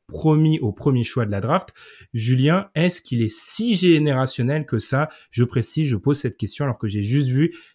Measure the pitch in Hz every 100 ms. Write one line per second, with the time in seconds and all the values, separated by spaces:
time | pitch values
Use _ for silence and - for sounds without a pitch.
0 | - - 156 151 156 156 127 98 147 127
1 | 113 - 110 101 110 175 - - - -
2 | - 120 110 127 139 180 196 - 175 175
3 | - 120 110 - - - 233 196 180 160
4 | 151 131 131 - 123 151 147 113 - 135
5 | 151 - - - 123 - 110 - 151 110
6 | 135 143 123 - 107 - 143 117 110 104
7 | 104 135 131 127 165 - -